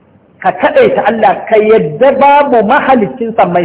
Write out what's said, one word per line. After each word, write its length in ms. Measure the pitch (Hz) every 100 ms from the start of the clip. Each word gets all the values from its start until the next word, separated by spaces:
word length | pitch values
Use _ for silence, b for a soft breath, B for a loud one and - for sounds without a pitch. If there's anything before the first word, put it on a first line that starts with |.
| _ _ _ _
Ka 120 | 190
kaɗaita 480 | - 294 285 220 180
Allah, 460 | 208 226 214 170 -
ka 100 | 220
yadda 560 | 214 220 160 151 262
babu 480 | 277 277 285 285 240
mahalicin 720 | 208 277 277 262 196 - 226
sammai 320 | 220 185 175